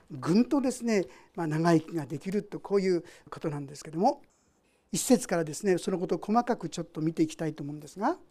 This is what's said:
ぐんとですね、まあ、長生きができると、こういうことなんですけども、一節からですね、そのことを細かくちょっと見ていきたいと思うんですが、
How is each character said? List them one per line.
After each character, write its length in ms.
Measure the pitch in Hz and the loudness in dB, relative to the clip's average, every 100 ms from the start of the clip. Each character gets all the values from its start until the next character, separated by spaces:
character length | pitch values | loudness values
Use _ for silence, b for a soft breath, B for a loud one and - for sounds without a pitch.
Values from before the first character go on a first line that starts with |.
| b | b
ぐ 240 | 143 139 | -4 4
ん 120 | 202 240 | 4 4
と 160 | 285 | 2
で 100 | 254 | 0
す 120 | - | -2
ね、 220 | 233 208 170 B B - | 0 2 0 B B -6
ま 80 | |
あ、 40 | 160 | -2
長 280 | 156 170 160 | 2 6 4
生 100 | 156 | 4
き 100 | 170 | -6
が 120 | 131 | -6
で 100 | 151 | -8
き 140 | 190 | -4
る 100 | 202 | -4
と、 180 | 202 156 | -4 -8
こ 180 | - 202 | -2 0
う 40 | |
い 80 | 190 | 2
う 140 | 170 - B B | 0 -2 B B
こ 100 | - | -8
と 120 | 165 | -6
な 80 | 147 | -6
ん 80 | 139 | -8
で 80 | 147 | -12
す 80 | |
け 80 | 160 | -8
ど 80 | 156 | 0
も、 240 | 240 - - _ _ _ _ _ _ | 0 0 -6 _ _ _ _ _ _
一 80 | - | -2
節 280 | - 247 - | 4 4 2
か 100 | 175 | -2
ら 60 | |
で 100 | 156 | -2
す 100 | 147 | -2
ね、 140 | 202 170 | 0 0
そ 140 | - | 0
の 80 | 180 | -2
こ 80 | 180 | -2
と 80 | 175 | -2
を 20 | |
細 260 | - 233 | 0 2
か 140 | 240 220 | 2 -2
く 120 | 170 | -4
ち 100 | - | -8
ょ 20 | |
っ 40 | 165 | -8
と 160 | - | -4
見 120 | 160 | -2
て 80 | 170 | 0
い 60 | 156 | -2
き 80 | - | -2
た 100 | 160 | -6
い 80 | |
と 80 | 156 | -6
思 100 | 147 | -10
う 40 | 151 | -10
ん 40 | |
で 80 | 151 | -14
す 120 | 185 | -4
が、 180 | 240 370 - | -2 -2 -8